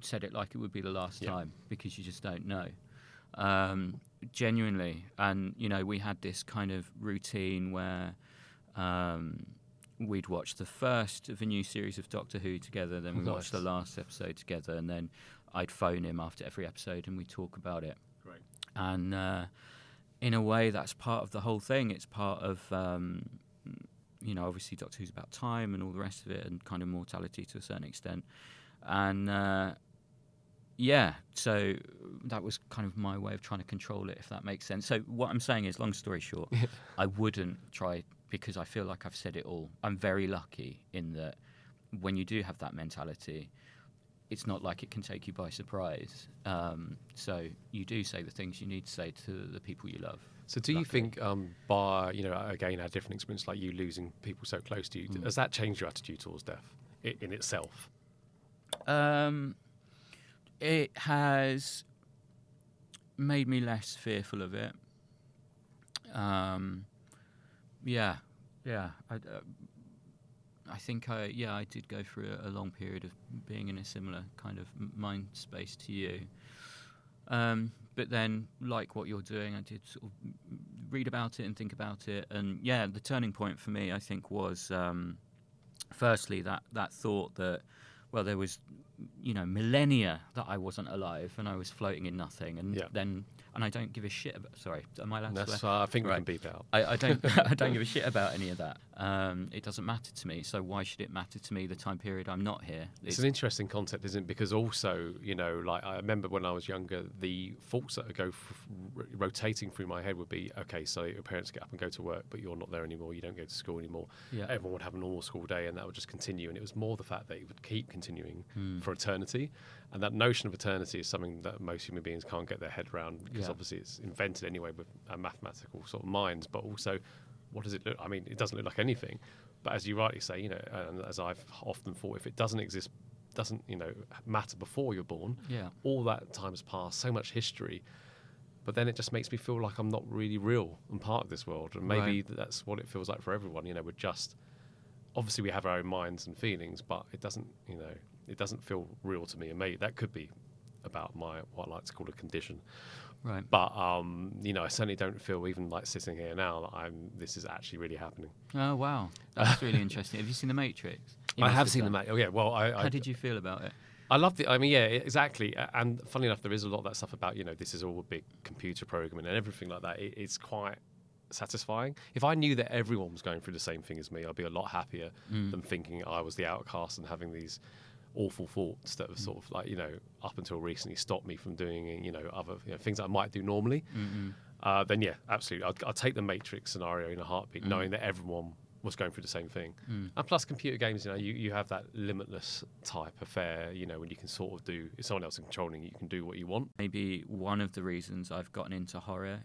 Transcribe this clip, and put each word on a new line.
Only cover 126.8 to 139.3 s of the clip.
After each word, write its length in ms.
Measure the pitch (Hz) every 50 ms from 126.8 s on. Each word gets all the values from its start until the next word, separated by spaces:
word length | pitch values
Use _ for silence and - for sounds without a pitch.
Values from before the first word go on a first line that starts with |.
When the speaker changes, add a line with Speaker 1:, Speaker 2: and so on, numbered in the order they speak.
| - 101 98 95 - - - - - - - - - -
Speaker 2:
what 120 | - 107 107
does 80 | 104
it 120 | 101 - -
look, 120 | 110 123 -
I 80 | - 95
mean, 160 | 98 95 90 -
it 60 | 107 104
doesn't 180 | 113 101 110
look 100 | 107 104
like 120 | - - -
anything. 400 | 110 131 120 123 - - - 113 - - - - - - - - -
But 80 | - -
as 120 | 101 92
you 100 | 101 104
rightly 240 | 104 110 110 - -
say, 200 | - - 90 92
you 80 | 101 101
know, 120 | 90 - - -
and 300 | - 95 87 82 87 92 -
as 140 | - 87 95
I've 260 | 87 87 90 - - - - -
often 300 | - - - - - 95
thought, 240 | 90 - - 101 110
if 100 | 101 -
it 100 | 120 113
doesn't 240 | - 113 107 110 110
exist, 280 | 101 90 92 92 - - - - - - - - - - -
doesn't, 280 | - 113 - 110 - - -
you 60 | 95
know, 160 | 87 85 80 - 101 104 - - - -
matter 320 | 117 110 107 104 - -
before 380 | 90 92 - - 139 139 127 104
you're 80 | 90 90
born, 320 | - 85 80 87 107 123 117 - 147
Speaker 1:
Yeah. 220 | 123 117 95 90 - -
Speaker 2:
all 220 | - 135 135 127 117
that 280 | 113 110 - - -
time 200 | - 95 95 95
has 100 | 92 90
passed, 380 | - - - 92 90 87 - -
so 100 | - 123
much 200 | 117 107 107 -
history, 500 | - 117 110 - - - 101 - - - - - - - - - - - - - - - - - - - -
but 100 | - 104
then 100 | 120 120 120
it 60 | 117
just 180 | - 117 -
makes 180 | - 117 117 -